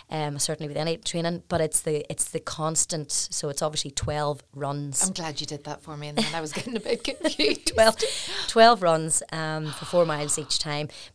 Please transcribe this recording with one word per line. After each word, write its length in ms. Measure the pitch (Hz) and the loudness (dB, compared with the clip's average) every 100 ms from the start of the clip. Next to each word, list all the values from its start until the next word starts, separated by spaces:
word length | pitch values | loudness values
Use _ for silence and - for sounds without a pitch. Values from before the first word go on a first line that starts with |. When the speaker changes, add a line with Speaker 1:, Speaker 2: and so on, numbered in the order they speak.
| - | -8
Speaker 1:
um, 300 | 156 147 143 | -4 -2 -2
certainly 300 | - 156 151 | -2 -2 -6
with 80 | 147 | -4
any 180 | 156 160 | -2 -2
training. 480 | - 170 165 170 - | -4 -2 -2 -4 -2
But 100 | 170 | 0
it's 220 | 156 156 | 2 0
the, 280 | - 151 - | 0 -2 -2
it's 200 | - - | -6 -4
the 80 | 165 | -6
constant. 720 | - - 156 160 - 165 147 | -6 -4 -2 0 0 -2 -4
So 380 | - - - 156 | -4 -2 -4 -6
it's 120 | 139 | -2
obviously 300 | 156 151 139 | -2 -2 -6
twelve 500 | - - 147 147 147 - 139 | -4 -2 0 -2 -4 -8 -8
runs. 500 | 143 143 143 135 190 | -4 -4 -4 0 0
Speaker 2:
I'm 60 | |
glad 300 | 185 160 147 | 0 -6 -6
you 40 | 151 | -6
did 180 | 147 147 | -8 -10
that 160 | 147 | -12
for 140 | - 151 | -12 -10
me, 100 | 147 | -6
and 100 | 147 | -2
then 140 | 220 | 0
I 60 | 165 | -2
was 140 | 156 | -4
getting 240 | - - 226 | -6 -6 -6
a 20 | |
bit 240 | - 240 | -4 -4
<laughs> 60 | - - | -4 -2
confused. 480 | 311 - - - - | -2 2 2 0 0
Speaker 1:
Twelve, 240 | - 220 220 440 - - - - | 6 6 6 2 -2 -6 -6 2
twelve 340 | 226 226 233 | 8 10 10
runs, 400 | 175 160 160 151 - | 6 4 2 0 0
um, 400 | 160 156 156 156 | -4 -2 -2 -4
for 100 | - | -6
four 220 | - 175 170 | 0 4 4
miles 340 | 147 147 151 | 4 0 -2
each 180 | 147 - | 0 -2
time. 300 | 151 147 151 - - | 0 -2 -4 -8 -18